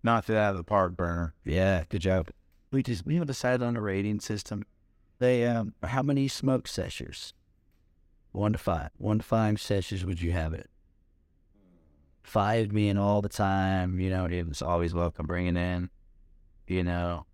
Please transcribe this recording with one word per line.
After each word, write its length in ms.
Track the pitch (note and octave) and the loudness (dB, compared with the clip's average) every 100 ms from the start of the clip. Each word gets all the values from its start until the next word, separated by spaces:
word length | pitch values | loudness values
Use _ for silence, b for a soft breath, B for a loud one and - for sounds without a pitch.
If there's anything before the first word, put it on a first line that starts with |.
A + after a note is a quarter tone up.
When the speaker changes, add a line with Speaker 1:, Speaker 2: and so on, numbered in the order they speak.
Speaker 1:
Knocked 280 | A#2 A#2 - | 4 2 2
it 60 | A2 | 2
out 160 | G#2 | 2
of 40 | F#2+ | 0
the 80 | |
park, 320 | E2 G#2 F#2 F2 | 2 2 2 0
Burner. 380 | F2 E2+ E2+ - | -2 0 -4 -6
Speaker 2:
Yeah, 400 | - E2 F#2+ F#2 E2+ | -2 2 4 2 0
good 120 | F#2+ | -2
job. 300 | F#2 F#2 F2 - _ _ _ | 2 2 0 -10 _ _ _
We 120 | C3+ | -2
just, 220 | B2+ G#2+ | 0 -4
we 100 | F2 | 0
haven't 120 | E3 D3+ | -2 0
decided 340 | B2+ B2+ B2+ | -2 0 0
on 140 | A#2+ A#2 | 0 -2
a 60 | |
rating 360 | G#2 F#2+ G2+ G#2 | -2 0 0 -2
system. 440 | - G#2+ - G#2 - _ _ _ _ _ | -4 -6 -6 -10 -10 _ _ _ _ _
They, 280 | B2 B2 A#2+ | 2 4 2
um, 280 | A#2 G#2+ - | 0 -2 -6
how 200 | B2+ C3 | -4 -2
many 240 | C#3 C#3 C3+ | 0 2 0
smoke 400 | - C#3 C3 - | -2 0 0 -2
sessions? 680 | - - - - - - _ _ _ _ _ _ _ _ _ _ | -8 -6 -8 -12 -12 -16 _ _ _ _ _ _ _ _ _ _
One 200 | G2+ G#2 | -2 0
to 60 | A2 | 0
five. 320 | - E2 - - | 0 -2 -4 -6
One 220 | G#2 G#2+ | 0 0
to 60 | |
five 360 | - A2+ A2 G#2+ | 2 2 2 0
sessions, 440 | - G2+ F2 F#2+ F#2 | 0 -2 -2 -4 -4
would 160 | E2+ | -2
you 100 | E2+ | -2
have 220 | F2 D#2+ | 0 -2
it? 160 | D#2+ - _ _ _ _ _ _ _ _ _ _ _ _ _ _ _ | -6 -12 _ _ _ _ _ _ _ _ _ _ _ _ _ _ _
Five 500 | - G#2+ G2+ A2+ G#2+ | -4 0 2 2 2
being 240 | G#2 G#2 G2+ | 2 2 4
all 240 | G2+ G#2 | 2 2
the 80 | G2+ | 0
time, 720 | - G2 F#2+ F#2+ F#2+ F#2 F#2 | 0 2 2 2 2 0 0
you 80 | F#2 | 0
know, 160 | F#2 | 0
it's 380 | F2 F2+ E2+ D2 | 0 -2 -4 -4
always 320 | D#2+ F2 E2+ | 0 0 0
welcome 320 | E2+ F2 - D#2 | 0 -2 -2 -4
bringing 300 | F2 F2+ F2 | -2 0 0
in, 340 | F2+ F2+ F2+ - - - - - - - - | 0 -2 -6 -10 -20 -20 -20 -20 -20 -20 -2
you 160 | F#2 | 0
know. 440 | F2 F2 F2 E2+ - | 0 0 -2 -4 -10